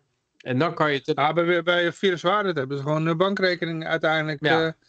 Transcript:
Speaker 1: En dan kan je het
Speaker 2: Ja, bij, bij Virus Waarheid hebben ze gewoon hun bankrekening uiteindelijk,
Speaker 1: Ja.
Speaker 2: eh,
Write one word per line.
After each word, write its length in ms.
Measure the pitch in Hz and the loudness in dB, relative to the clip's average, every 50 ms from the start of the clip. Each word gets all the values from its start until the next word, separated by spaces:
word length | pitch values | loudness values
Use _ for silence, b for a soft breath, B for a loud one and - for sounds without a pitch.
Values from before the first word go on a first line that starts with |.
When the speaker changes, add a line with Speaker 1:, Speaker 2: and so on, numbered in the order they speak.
| _ _ _ _ _ _ _ _ | _ _ _ _ _ _ _ _
Speaker 1:
En 220 | - 131 127 127 | -6 -4 0 0
dan 140 | 160 170 165 | 0 0 0
kan 180 | - 156 151 | 0 0 2
je 60 | 143 135 - | 0 -2 -2
het 60 | - 151 139 | -2 0 2
Speaker 2:
Ja, 160 | 139 156 160 | 2 2 2
bij, 300 | 170 170 170 180 170 165 | 2 2 2 2 0 2
bij 280 | 175 175 175 175 170 | 2 2 2 2 0
Virus 300 | - - - 190 180 151 | -2 0 0 0 0 0
Waarheid 360 | - 175 202 208 202 190 165 147 | 0 0 0 2 0 0 -2 -2
hebben 200 | 131 131 143 139 | -4 -4 -4 -6
ze 60 | 135 | -2
gewoon 220 | 147 151 156 160 | -2 -2 0 0
hun 120 | 165 165 160 | 0 0 0
bankrekening 680 | 185 196 202 196 190 180 175 165 175 165 165 160 160 | 0 0 0 0 0 0 0 0 -4 -6 -6 -6 -4
uiteindelijk, 580 | - 160 160 165 156 156 156 156 156 156 139 147 | -4 -2 0 0 0 0 0 -2 -2 -4 -2 0
Speaker 1:
Ja. 200 | 147 160 160 160 | 2 2 2 2
Speaker 2:
eh, 60 | 160 160 _ b | 0 -4 _ b